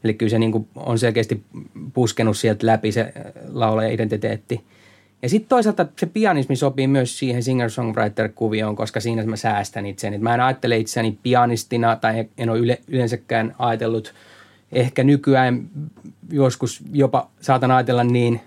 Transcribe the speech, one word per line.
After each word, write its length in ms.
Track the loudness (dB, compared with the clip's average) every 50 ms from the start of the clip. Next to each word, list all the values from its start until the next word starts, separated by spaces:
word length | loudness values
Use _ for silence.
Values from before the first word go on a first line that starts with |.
| 0
Eli 100 | -2 -2
kyllä 160 | 0 0 0
se 100 | 2 2
niinku 280 | 2 2 0 -2 -4 -6 _
on 240 | -12 -6 -2 -2 0
selkeästi 440 | 0 0 0 0 0 0 -2 -6 -6 _ -16 -16 -16 -16 _ -14 -14 -6 -2
puskenut 440 | 0 0 0 0 0 0 0 0
sieltä 300 | 2 0 0 0 2 2
läpi 240 | 2 2 2 2 -2
se, 100 | 0 0
äh, 100 | -4 -4 -6 -14 -16 -16 -18 -18 -16 -12 -4
laulaja-identiteetti. 1080 | -2 0 0 2 0 0 0 0 -2 -2 -2 -2 -2 -2 -4 -6 -6 _ _ -8 -8 -8 _ _ _ _ -20 -20 _ _ _ _ _
Ja 80 | -4 0
sit 160 | 0 0 2 _
toisaalta 360 | 2 2 4 2 2 0 -2 -2 _ -6
se 60 | -6
pianismi 500 | -4 0 0 2 2 2 2 0 0 0
sopii 320 | 0 0 0 0 0 0
myös 320 | 2 2 2 2 0 -4 -4
siihen 220 | -4 -2 -2 -2 -2
singer-songwriter-kuvioon, 1300 | 0 0 0 0 -2 -2 -4 -4 -4 0 0 -2 -2 0 -2 -4 -4 -2 -2 -2 0 0 0 -2 -2 -2
koska 240 | -4 -6 -4 -4 -4
siinä 240 | -4 -2 -2 -2 -2
mä 120 | -4 -4
säästän 500 | -2 -2 -2 -2 -2 -4 -6 -8 -8 -8
itseäni. 320 | -8 -8 -8 -8 -6 -4
Mä 160 | -2 -2 0 2
en 80 | 2
ajattele 360 | 2 0 0 0 0 0 0
itseäni 400 | 0 0 -2 -2 -2 -2 -2 -4 -4 _
pianistina 720 | 2 4 4 4 4 2 -2 -4 _ -2 0 2 2 0
tai 300 | 2 0 -2 0 -2 -4 -6 _
en 120 | -6 -2 0
ole 100 | 0 2
yle-, 220 | 2 2 0 -2 -4
yleensäkään 680 | -4 -2 0 0 0 -2 -6 -6 -4 -2 -2 -2 -2 -4 -4
ajatellut. 540 | -2 -2 -2 -2 -2 -2 -2 -4 -6 -8 -20 -20 -20 -20 -20 -20 -20 _ _ _ _ _
Ehkä 320 | 0 0 0 0 0 2 4
nykyään 680 | 4 4 4 4 4 4 4 4 2 0 -2 -4 -8 -12 -12 -12 -12 _ -18 -20 -20 -20 _ -14 -6
joskus 520 | 0 2 2 2 2 0 -4 -6 -6 -8 -14 -4 0
jopa 360 | 2 2 2 2 0 -2 -4 _ _
saatan 300 | 0 0 2 2 4 4
ajatella 320 | 4 4 4 2 2 2 2
niin 380 | 2 2 2 2 2 0 -2 -6